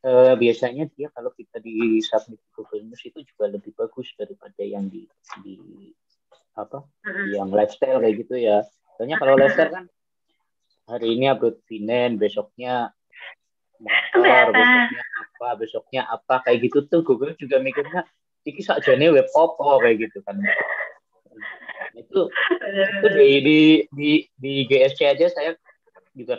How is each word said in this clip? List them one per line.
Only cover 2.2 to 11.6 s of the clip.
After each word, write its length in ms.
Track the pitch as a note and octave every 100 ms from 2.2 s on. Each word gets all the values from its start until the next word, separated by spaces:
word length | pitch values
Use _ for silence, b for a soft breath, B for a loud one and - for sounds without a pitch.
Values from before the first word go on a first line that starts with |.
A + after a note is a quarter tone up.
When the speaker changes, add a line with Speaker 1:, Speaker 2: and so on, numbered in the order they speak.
| A#2 A2
Speaker 1:
ke 240 | _ -
Google 240 | A2 G#2+ A2
News 160 | A#2+
itu 240 | A#2 D#3 C#3+
juga 240 | _ G#2
lebih 240 | G2+ G2+
bagus 400 | - A2+ - B2+
daripada 480 | _ G#2 G2+ G2+ -
yang 240 | G2+ G2+ G2
di, 240 | G2 G2 _ _ -
di 160 | G2 F#2+ - - - _ _ _ _ _ _
apa, 320 | - G2+ C#3 C#3 _ G3+
Speaker 2:
Mm-mm. 160 | F#3+ G3
Speaker 1:
yang 160 | G2+ F#2+
lifestyle 480 | G2+ G#2 - C3+ C3
kayak 240 | A2+ G#2+
gitu 160 | A2+ B2+
ya. 240 | A#2 G#2 G#2+ _ _ _
Soalnya 220 | A#2+ D#3+
kalau 160 | C3+
Speaker 2:
Mm-mm. 80 | C3+ C#3
Speaker 1:
lifestyle 240 | C#3 D#3+
kan 120 | F3+ F3+ _ _ _ _ _ _ _ _ _ _
hari 320 | A#2 A2+ A#2
ini 80 | C3+
upload 240 | C3+ A#2 -